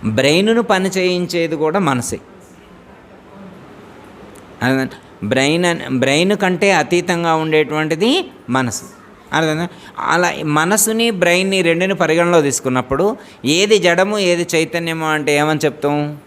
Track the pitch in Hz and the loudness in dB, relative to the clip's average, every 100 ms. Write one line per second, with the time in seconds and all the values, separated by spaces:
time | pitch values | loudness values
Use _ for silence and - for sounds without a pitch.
0 | 110 110 135 160 208 226 226 196 190 185 | -2 2 2 4 2 2 2 0 0 0
1 | 185 180 175 165 165 151 156 175 175 127 | 0 0 -2 -2 -2 0 0 0 0 0
2 | - 113 - - - - - - - - | -2 -8 -12 -20 -20 -20 -20 -20 -20 -20
3 | - - - 196 190 180 - - - - | -20 -20 -20 -20 -20 -20 -20 -20 -20 -20
4 | - - - - - - 123 135 131 - | -20 -20 -20 -20 -20 -6 -2 0 -2 -8
5 | - - 101 127 135 165 180 170 - 131 | -20 -10 -4 0 2 2 0 -2 -4 0
6 | 131 139 180 208 190 180 196 180 151 175 | 2 2 2 2 0 2 2 2 2 0
7 | 175 175 170 160 160 156 147 151 156 160 | 0 -2 0 0 2 2 2 0 -2 0
8 | 214 320 - - - 123 123 104 - - | 0 0 -2 -12 -4 -2 -2 -4 -12 -20
9 | - - - 147 160 156 170 - - - | -20 -20 -6 -2 -2 -2 -6 -10 -20 -10
10 | - 165 175 143 156 147 165 214 220 220 | -2 0 0 -2 -2 0 2 0 0 0
11 | 233 202 175 175 190 190 170 165 185 196 | 0 2 2 2 2 0 2 2 0 0
12 | 165 160 170 175 143 127 131 127 123 135 | 0 2 4 4 2 0 -2 -2 -2 -2
13 | 190 233 - - 123 160 202 214 175 170 | -2 -2 -12 -8 -2 0 4 4 4 2
14 | 196 208 185 175 175 165 160 170 165 165 | 0 0 0 0 0 -2 -2 -4 -6 -4
15 | 156 156 135 139 151 156 151 - 143 147 | -2 -2 0 0 2 0 -2 -2 -2 -2
16 | 147 147 | -4 -8